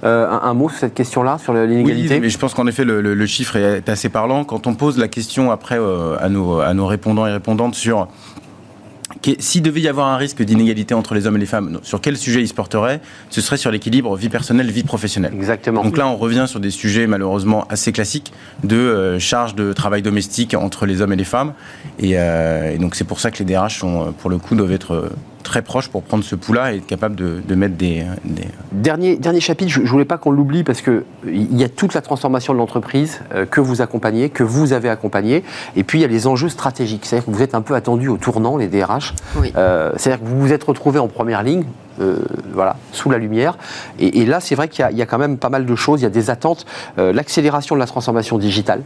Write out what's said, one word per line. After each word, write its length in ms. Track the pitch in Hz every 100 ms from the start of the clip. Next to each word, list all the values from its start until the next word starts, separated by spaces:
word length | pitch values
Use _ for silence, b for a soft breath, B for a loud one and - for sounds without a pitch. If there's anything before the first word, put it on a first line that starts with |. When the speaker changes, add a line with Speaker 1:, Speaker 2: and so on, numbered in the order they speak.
Speaker 1:
Euh, 220 | 113 117 110
un, 180 | 110 120
un 60 |
mot 160 | 120 156
sur 80 | 156
cette 160 | 123
question-là, 420 | - - - 127 156
sur 100 | -
le, 140 | 117 113
l'inégalité ? 480 | 117 123 - 165
Speaker 2:
Oui, 60 | 143
mais 100 | 113
je 80 | 107
pense 160 | 135
qu'en 120 | - 120
effet, 180 | 113
le, 180 | 123 107
le, 100 | 104
le 140 | 101 104
chiffre 300 | - 123 107
est 320 | 101 101 92
assez 180 | 104 -
parlant. 360 | 113 113 135
Quand 220 | 143 110 117
on 80 |
pose 220 | 113 147 127
la 120 | 113
question 420 | 117 110 - 127
après, 260 | 107 - 120
euh, 380 | 107 90 82 78
à 120 | 95
nos, 300 | 98 90 85
à 120 | 76
nos 140 | 95 95
répondants 400 | 101 110 110 110
et 60 |
répondantes 420 | 104 104 110 120
sur 340 | 113 113 113 87 B B B B - - - - - - -
que, 80 | - 135
s'il 220 | - 180
devait 180 | 156 151
y 80 | 156
avoir 180 | 139 139
un 80 | 131
risque 260 | 143 -
d'inégalité 520 | 107 110 113 107 104
entre 200 | 117 107
les 120 | 104 104
hommes 100 | 107
et 40 |
les 60 | 101
femmes, 340 | 110 92 82
sur 180 | - 101
quel 160 | - 139
sujet 240 | - 120
il 60 | 113
se 80 |
porterait ? 460 | - 95 110 113 147 B B B
Ce 100 | -
serait 160 | - 143
sur 140 | 120
l'équilibre 420 | 107 117 120 120 98
vie 120 | 110
personnelle, 420 | 117 - 120 127
vie 140 | 107
professionnelle. 480 | - 110 104 - 85
Speaker 1:
Exactement. 480 | 101 98 110 - 113
Speaker 2:
Donc 140 | 110 160
là, 100 | 135
on 100 | 113
revient 280 | 113 120 131
sur 140 | 117
des 100 | 101
sujets 360 | 95 110 104 113
malheureusement 580 | 101 98 98 98 107 -
assez 220 | 101 -
classiques 420 | 110 104 - - B B B
de, 140 | 101 113
euh, 420 | 123 107 95 90
charge 360 | 87 120 120 101
de 160 | 101
travail 300 | 98 104 104
domestique 520 | 104 101 - - 120
entre 320 | 95 95 - 101
les 140 | 92
hommes 120 | 101
et 20 | 95
les 80 |
femmes. 300 | 95 123 147 143 B B 147 -
Et, 140 | 95
euh, 580 | 92 87 82 80 80 80
et 40 | 78
donc 160 | 87
c'est 100 | -
pour 140 | 90 -
ça 120 | 117
que 60 | 110
les 60 | 98
D 100 | 92
R 80 | 101
H 120 | -
sont, 220 | 92 85
euh, 20 | 82 78
pour 140 | 92
le 80 | 90
coup, 160 | -
doivent 180 | 117 98
être, 200 | 95 -
euh, 140 | 82 82 - - -
très 180 | - 120
proches 260 | 110 127 131
pour 140 | 101
prendre 220 | - 107
ce 100 | 101
pouls-là 400 | 92 - 113 131
et 20 | 101
être 100 | -
capables 300 | 92 107 101
de, 240 | 90 85 92
de 80 |
mettre 200 | 92 98 85
des, 280 | 90 82 87 92
des 240 | - 80 90 - -
Speaker 1:
Dernier, 460 | 98 120 156 185 180
dernier 240 | 165 170
chapitre, 300 | 160 160 185
je, 80 | 131
je 80 | 117
voulais 140 | 131
pas 140 | 143 170
qu'on 140 | -
l'oublie 300 | 139 139 160
parce 200 | 160 120
que 220 | - 113 - - -
il 300 | 87 107 123
y 80 |
a 60 | 123
toute 240 | - 196
la 80 | 160
transformation 500 | - 139 139 131 123
de 60 | 127
l'entreprise, 600 | 117 120 107 135 151 - -
euh, 140 | 95 98
que 160 | -
vous 180 | 131 120
accompagnez, 480 | 120 117 110 110 143
que 140 | -
vous 320 | 113 123 151
avez 160 | 127 120
accompagnée, 540 | 110 104 98 104 147 185 B B
et 100 | -
puis 160 | 98 156
il 20 |
y 20 |
a 40 | 151
les 180 | 113 117
enjeux 240 | 127 165
stratégiques. 560 | 156 139 127 117 107 -
C'est-à-dire 180 | 120
que 60 | 120
vous 100 | 104
êtes 140 | 135
un 80 | 113
peu 120 | 107 135
attendu 320 | 117 120 135
au 100 | 107
tournant, 400 | - 113 113 147
les 80 | 104
D 180 | 98
R 60 | 92 117
H. 140 | 143 - B 151
Speaker 3:
Oui. 160 | - -
Speaker 1:
Euh, 360 | 92 87 78 -
c'est-à-dire 260 | 131 127
que 60 | 113
vous 100 | 127
vous 140 | 139
êtes 120 | 147
retrouvés 340 | - 135 - 139
en 100 | 120
première 340 | - 117 107
ligne, 220 | 107 175 147 - - -
euh, 180 | 95 87 - - -
voilà, 240 | - 95 - -
sous 160 | - -
la 80 | 123
lumière. 400 | 110 110 143 180 B B B -
Et, 220 | - 110
et 60 | 117
là, 140 | 160
c'est 140 | -
vrai 140 | 139 160
qu'il 120 | -
y 40 |
a, 60 | 127
il 80 | 110
y 40 |
a 40 | 117
quand 120 | 117
même 200 | 147 131
pas 100 | 127
mal 160 | 135
de 120 | 127 120
choses, 240 | - 147
il 40 |
y 20 | 120
a 40 |
des 180 | 104 110
attentes, 380 | 123 160 170 - B B -
euh, 140 | 92
l'accélération 600 | 104 147 - 151 147 143
de 60 | 147
la 60 | 123
transformation 500 | - 120 117 113 113
digitale. 460 | 104 98 107 104